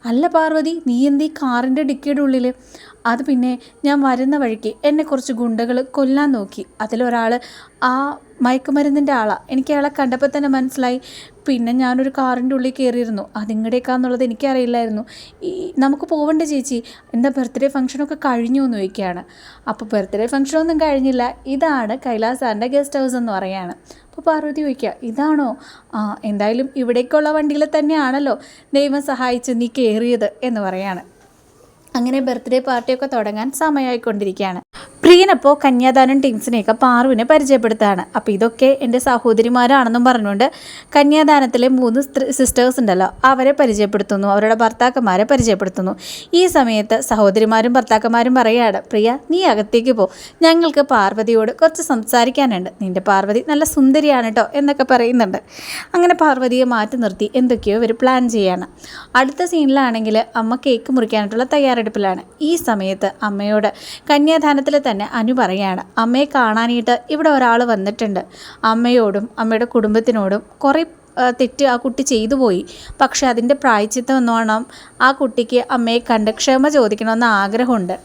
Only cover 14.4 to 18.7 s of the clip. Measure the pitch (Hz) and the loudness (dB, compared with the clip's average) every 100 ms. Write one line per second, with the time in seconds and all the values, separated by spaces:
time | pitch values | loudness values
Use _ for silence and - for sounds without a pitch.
14.4 | 277 262 247 240 233 214 233 - - _ | -2 -2 0 -2 -2 -6 -10 -18 -20 _
15.4 | 370 370 359 - 269 294 349 320 294 320 | -10 -8 -8 -2 0 0 -2 -2 0 0
16.4 | 311 294 247 240 226 - _ 233 262 269 | -2 -4 -4 -8 -8 -20 _ -2 -2 -2
17.4 | 240 254 269 277 254 269 294 302 285 240 | -6 -2 -2 -2 -4 -4 -8 -6 -4 -4
18.4 | 233 269 269 | -2 0 -2